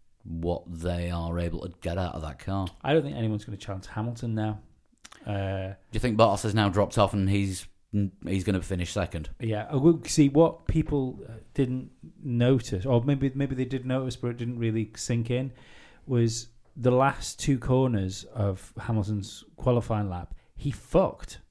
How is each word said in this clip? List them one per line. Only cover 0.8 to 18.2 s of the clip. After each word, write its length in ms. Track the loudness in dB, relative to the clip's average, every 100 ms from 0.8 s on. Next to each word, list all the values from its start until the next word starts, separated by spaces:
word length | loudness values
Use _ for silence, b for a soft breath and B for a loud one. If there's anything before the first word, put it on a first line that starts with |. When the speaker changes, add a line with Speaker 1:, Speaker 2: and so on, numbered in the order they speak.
| -4 -2 -2
Speaker 1:
are 280 | -4 -4 -2
able 200 | -2 -4
to 120 | -8 -8
get 160 | -6 -4
out 180 | -4 -6
of 60 |
that 160 | -10 -10
car. 280 | -6 -4 -4 -4
Speaker 2:
I 100 | 0
don't 100 | 2
think 120 | 0 -2
anyone's 300 | -4 -4 -6
gonna 120 | -12
challenge 280 | -10 -10 -8
Hamilton 480 | -6 -6 -6 -4 -2
now. 240 | -2 -4 -12 _ _ _ -20 -14 -6
Uh, 420 | -4 -4 -4 -6
Speaker 1:
Do 60 | -10 _
you 60 | -2
think 180 | 0 6
Bottas 260 | 6 4
has 120 | 2 4
now 120 | 4
dropped 280 | 4 2 4
off 160 | 4
and 160 | 4 2
he's, 380 | 2 0 -4 -8 -18 _ -2 -2 -4 -4
he's 180 | -2
gonna 180 | 0 0
finish 300 | -2 -4 -2
second? 380 | -2 -2 -4 -8 -6
Speaker 2:
Yeah, 280 | -4 -4 -2
I 60 | 4
will 260 | 4 4 2
see 240 | 4 6
what 380 | 6 4 4 0
people, 520 | 0 0 0 -2 -6 -14
uh, 60 | -16 -6
didn't 380 | -2 0 -2 -8 -16 -20 -12
notice, 640 | -4 2 4 4 2 -4 2
or 180 | 2
maybe, 280 | 4 2 0 0
maybe 180 | -2 -2
they 100 | -2
did 200 | -4 -2
notice, 300 | -2 -2 -4
but 140 | -4
it 80 | -4
didn't 200 | -6 -2
really 340 | 0 0 -2 -6
sink 340 | -2 -2 0
in, 220 | -2 -2 B B B B B -2
was 400 | 2 2 0 -8 -18 _ 0
the 160 | 4
last 480 | 6 4 2 -6 -4
two 200 | 0 0
corners 640 | 2 4 4 2 -2 -6